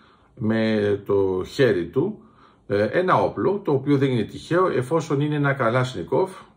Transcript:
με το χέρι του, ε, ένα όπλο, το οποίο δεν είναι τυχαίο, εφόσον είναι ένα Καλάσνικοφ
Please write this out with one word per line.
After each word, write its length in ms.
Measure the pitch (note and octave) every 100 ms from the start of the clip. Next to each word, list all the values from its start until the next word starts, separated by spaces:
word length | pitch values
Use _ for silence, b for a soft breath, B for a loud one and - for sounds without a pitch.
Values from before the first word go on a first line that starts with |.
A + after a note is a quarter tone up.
| B B B -
με 640 | A2 A2+ A2 G#2+ G2+ G2+ G2+
το 380 | G2+ F#2+ F#2 G2
χέρι 380 | - B2+ F#2+ E2
του, 380 | C3 F#3 G#3+ B B B B -
ε, 160 | G2+
ένα 320 | G#2+ E3+ F#3 C3
όπλο, 460 | F#2 - E3+ G3+
το 80 | E3
οποίο 260 | C3+ C#3 C#3
δεν 120 | C3+
είναι 140 | A#2+
τυχαίο, 440 | G2 - - E3+ F#3
εφόσον 540 | C3 B2+ D#3+ - C#3+
είναι 140 | D3 D3+
ένα 180 | C#3+
Καλάσνικοφ 760 | C3+ A2+ B2+ B2+ F#2+ E2+ - F#3 - -